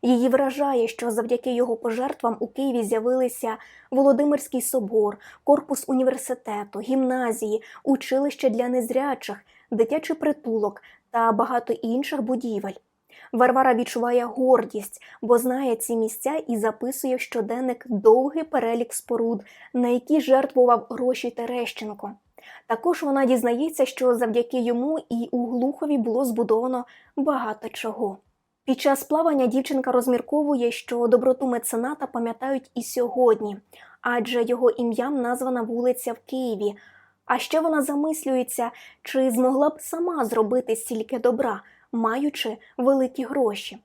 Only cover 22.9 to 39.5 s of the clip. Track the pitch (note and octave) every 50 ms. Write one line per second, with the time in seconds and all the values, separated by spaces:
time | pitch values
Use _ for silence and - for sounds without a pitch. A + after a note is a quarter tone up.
22.9 | F4 - E4 C#4+ C4+ C#4 C#4 A#3 B3+ B3 A3+ A#3+ A#3 A#3+ D4 E4 D#4+ - C4+ C4
23.9 | - - C4 B3+ A#3+ A#3 B3 A3+ G#3+ A#3+ A#3+ A#3+ - B3+ A#3 A#3 A#3+ A#3+ B3+ C#4+
24.9 | D#4+ D#4+ - _ A#3+ A#3 A#3 - - B3 A#3+ A3+ B3 B3 A#3+ C4+ D4+ - E4 D4
25.9 | D4 C4+ A3 A#3 A3 B3 C#4 B3+ A3+ A3 A#3+ F#3 A3 A3 A#3+ B3+ B3+ B3 B3 _
26.9 | - - _ _ _ - C#4 D4+ C#4+ B3+ A3+ A3 G#3+ G#3+ - A3 - - - A3+
27.9 | G#3+ - A#3 G3+ F#3+ - _ _ _ _ _ _ _ _ _ - C4 B3 - C#4+
28.9 | C#4 C4+ - - D4 D#4 E4 E4 D4+ C#4 B3+ A#3+ G#3+ C4 C4 - D4 C4 C4 B3+
29.9 | B3 B3 A#3+ B3+ B3 A#3+ A#3+ - - D4 D4+ C#4+ D4 B3+ A#3+ A#3 A3+ - - -
30.9 | B3 A#3+ A#3+ A#3 A#3+ A#3+ B3+ C4 B3+ B3+ C#4 B3+ A#3+ A#3 - - - A3+ A#3+ C4
31.9 | D4+ D4 C#4+ - - A#3+ A#3 A#3 A#3 A#3 - C4+ C#4 C4 C4+ _ _ A#3+ A#3 -
32.9 | - - A#3+ A#3+ - B3+ B3+ A#3+ A3 G#3+ A3 G#3 G3+ G3+ _ _ - - - -
33.9 | - _ - A#3 A#3+ A#3+ G#3+ A#3 B3 A#3+ A3+ A#3 B3 A#3+ B3+ A#3+ A#3 - A#3+ A#3
34.9 | A3+ A#3 B3 C#4 D4 C4+ A#3+ A#3+ B3 B3+ C4 B3+ B3+ B3 A3+ A3 A#3 A#3 A#3+ B3+
35.9 | B3 B3 - B3 A3+ - _ - - C4 B3+ B3 A3 F#3+ G#3 G#3 G3+ G3+ - -
36.9 | _ _ _ _ _ _ _ - - B3+ - - - D#4+ D#4+ E4 D#4 D4+ C4+ C#4+
37.9 | C#4+ C#4+ D4 D#4 D#4 D#4 - D#4 C4 B3+ B3 B3 - - A#3+ A#3 - - - -
38.9 | _ _ _ - - C4 C4 C4 A3+ A#3 B3+ B3+